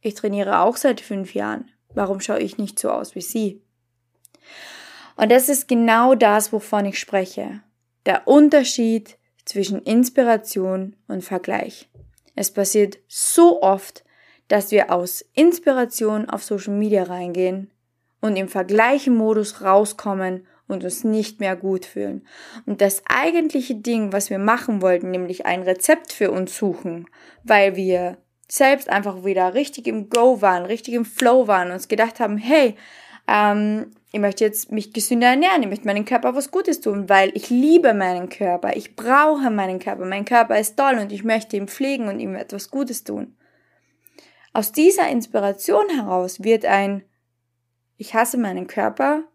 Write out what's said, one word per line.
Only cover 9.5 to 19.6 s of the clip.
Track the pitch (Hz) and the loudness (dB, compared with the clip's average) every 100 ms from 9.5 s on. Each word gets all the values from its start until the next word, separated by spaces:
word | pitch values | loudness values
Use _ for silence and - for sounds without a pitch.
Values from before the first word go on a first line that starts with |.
| 202 190 196 | -6 -4 -4
Inspiration | - 226 247 - 240 220 220 - 185 190 190 - _ | 0 2 2 2 2 2 0 -4 -4 -4 -6 -14 _
und | 196 | -10
Vergleich. | 180 185 180 - - - - _ - _ _ | -6 -8 -6 -6 -6 -12 -20 _ -20 _ _
Es | - 196 | -8 -6
passiert | - 196 214 202 202 _ | -2 0 2 0 -2 _
so | - - - 339 - | -6 -2 6 6 6
oft, | 190 196 - - _ _ _ _ _ | 2 2 -2 -20 _ _ _ _ _
dass | 208 202 | -2 2
wir | 208 - | 2 2
aus | 180 180 - - | 0 -2 -10 -8
Inspiration | - 320 339 - 262 240 - 214 214 226 | 2 4 4 0 0 0 -2 -2 -2 -4
auf | 208 | -8
Social | - 202 190 | -6 -8 -4
Media | 202 214 208 | -2 0 0
reingehen | 185 180 180 175 185 190 196 _ _ _ _ _ | -2 -6 -8 -2 -2 -2 -10 _ _ _ _ _
und | 214 196 | -4 -2
im | 190 | -4
Vergleichen-Modus | 196 185 208 226 285 277 240 220 220 208 - | -4 -2 2 4 2 2 2 2 0 -2 -6